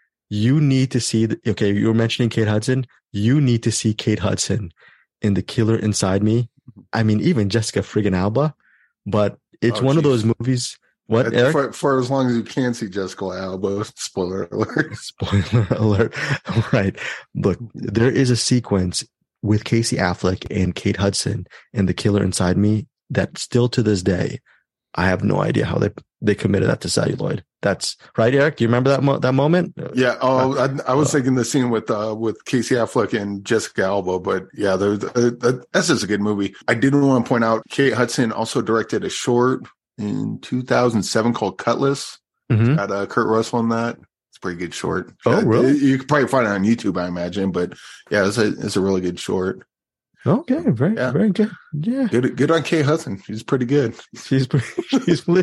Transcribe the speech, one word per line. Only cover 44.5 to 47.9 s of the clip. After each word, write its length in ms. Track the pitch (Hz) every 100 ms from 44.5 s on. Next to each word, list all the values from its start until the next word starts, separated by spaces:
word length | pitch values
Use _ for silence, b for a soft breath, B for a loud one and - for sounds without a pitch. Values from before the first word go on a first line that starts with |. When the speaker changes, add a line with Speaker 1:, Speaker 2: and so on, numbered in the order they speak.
| 87
Speaker 2:
good 160 | 87
short. 380 | - - 92 - - -
Speaker 1:
Oh, 120 | 170
Speaker 2:
Uh, 40 |
Speaker 1:
really? 300 | 156 117 131
Speaker 2:
you, 160 | 147 139
you 100 | 135
can 80 | -
probably 200 | 147 123
find 180 | 135 110
it 40 |
on 140 | 101
YouTube, 340 | 101 117 107 90
I 60 | 87
imagine, 460 | 87 87 95 95
but 220 | 87 90 - B